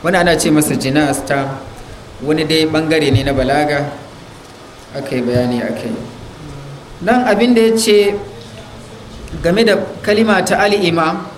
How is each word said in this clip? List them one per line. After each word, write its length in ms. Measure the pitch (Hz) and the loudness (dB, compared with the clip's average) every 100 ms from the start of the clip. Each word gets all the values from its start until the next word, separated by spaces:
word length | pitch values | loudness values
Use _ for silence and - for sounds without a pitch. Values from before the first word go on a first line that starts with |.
Wani 140 | 165 180 | 2 2
ana 200 | 175 160 | 4 2
ce 120 | 165 | 4
masa 240 | 151 147 135 | 2 2 0
jinas 500 | 127 143 147 139 - | 0 0 0 -2 -2
ta 320 | 139 135 135 - - - - - - | -2 -2 -6 -12 -16 -16 -18 -18 -10
wani 240 | 131 156 156 | -2 0 2
dai 200 | 160 156 | 2 2
ɓangare 460 | 156 160 160 147 | 0 2 2 4
ne 120 | 131 | 2
na 100 | 139 | 2
balaga, 580 | 135 127 143 151 143 143 - - - - - - - - - - 139 | 0 2 2 2 0 -4 -8 -16 -18 -20 -20 -20 -20 -20 -20 -14 -10
aka 200 | 143 127 | -6 -4
yi 60 | |
bayani 380 | 120 123 123 120 | 0 0 0 0
a 60 | - | -2
kai. 180 | - - - - - - - - 139 - - - - | -6 -6 -8 -10 -14 -18 -16 -16 -14 -14 -16 -18 -8
Nan 240 | 180 247 247 | 0 2 4
abin 260 | 202 240 | 2 4
da 80 | 240 | 6
ya 140 | 226 226 | 4 4
ce 380 | 226 208 202 202 - - - - - - - - - - - 160 | 4 4 4 0 -8 -14 -16 -18 -18 -18 -18 -18 -18 -16 -12 -4
game 200 | 156 190 233 | 0 2 4
da 100 | 190 - - | 2 0 -8
kalima 400 | - 208 220 196 - | 0 2 4 2 2
ta 140 | 180 | 2
al'imam 640 | 208 202 180 165 160 185 - | 2 2 2 2 0 -2 -8